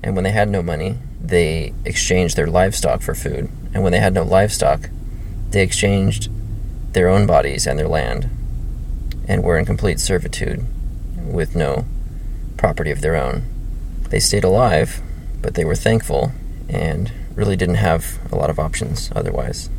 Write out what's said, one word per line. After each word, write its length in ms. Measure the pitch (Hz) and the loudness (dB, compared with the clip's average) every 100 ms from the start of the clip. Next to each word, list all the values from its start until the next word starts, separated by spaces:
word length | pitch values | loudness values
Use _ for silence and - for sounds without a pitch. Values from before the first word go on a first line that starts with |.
And 100 | - | -2
when 120 | 98 92 | 0 2
they 60 | |
had 180 | 107 104 | 2 2
no 120 | 101 | 2
money, 360 | 85 78 87 120 - - 82 | 0 -2 -2 -4 -8 -8 0
they 460 | 90 82 80 76 - - | 4 4 2 -2 -4 -4
exchanged 500 | - - 90 87 78 | -2 2 2 2 2
their 120 | 78 | 2
livestock 540 | 85 95 - 73 60 | 4 2 2 0 0
for 140 | - - | -2 -4
food. 320 | - 67 - - - | -4 -4 -4 -6 -6
And 80 | 98 | 0
when 120 | 98 | 2
they 80 | 90 | 4
had 120 | 101 | 4
no 100 | 95 | 2
livestock, 680 | 87 95 104 - 73 71 - - - - - - - | 4 4 4 2 2 2 -2 -10 -10 -8 -8 -6 -2
they 100 | 101 | 2
exchanged 680 | 92 - 101 98 95 - - - - - - - - | 2 2 2 4 2 0 -2 -6 -6 -6 -6 -6 -2
their 140 | 92 90 | 4 6
own 180 | 95 101 | 6 6
bodies 420 | 78 69 67 - | 4 4 0 0
and 100 | 69 | 2
their 100 | 78 | 2
land 420 | 80 60 64 - - - - - - - - - - - | 0 0 -2 -2 -2 -4 -4 -4 -6 -4 -4 -4 -4 0
and 160 | 98 | 0
were 140 | 87 82 | 2 2
in 80 | 98 | 2
complete 340 | 101 104 82 | 0 0 0
servitude 680 | - 92 - - - - - - - - - 87 | 0 0 0 -4 -2 -2 -4 -4 -6 -6 -6 -6
with 380 | 85 87 78 85 | -4 -2 -2 0
no 300 | 73 65 - - - - - - - - | 0 0 -2 -4 -6 -6 -8 -6 -8 0
property 340 | - 76 78 | 0 2 -2
of 100 | 69 | 0
their 140 | 73 80 | 0 2
own. 280 | 64 69 - - - - - - - | 0 -2 -4 -6 -6 -6 -6 -4 0
They 100 | 151 | 0
stayed 240 | - 101 | 2 2
alive, 580 | 92 98 123 80 80 - - - - - | 4 4 6 4 2 -2 -8 -8 -8 -4
but 140 | 73 - | -4 0
they 100 | 78 | 0
were 100 | - | 2
thankful 560 | - 113 - 69 65 - - - - | 2 2 2 0 0 -2 -8 -8 -4
and 420 | - 80 78 107 - - - | -2 0 0 -2 -6 -8 -2
really 200 | 104 95 | 0 2
didn't 200 | 90 90 | 2 4
have 440 | 101 82 - - - | 4 2 0 -8 -4
a 40 | 80 | -2
lot 140 | 76 | 0
of 100 | 76 | 0
options 520 | 78 - - - - - | -2 -2 -4 -4 -4 -2
otherwise. 540 | - - 58 - - | -2 -2 -2 -4 -6